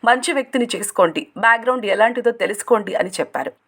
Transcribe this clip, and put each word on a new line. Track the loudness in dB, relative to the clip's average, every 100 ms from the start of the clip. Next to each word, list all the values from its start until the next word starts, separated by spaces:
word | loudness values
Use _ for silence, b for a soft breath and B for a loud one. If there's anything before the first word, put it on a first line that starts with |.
| 2
మంచి | 2 0 -2
వ్యక్తిని | -2 -2 -2 -4
చేసుకోండి, | -4 2 2 2 -10 0
బ్యాక్‌గ్రౌండ్ | 2 2 0 -2 -2
ఎలాంటిదో | 2 2 2 -2
తెలుసుకోండి" | 0 -4 -4 2 0 2 -4
అని | -4 -4
చెప్పారు. | -6 -6 -8 _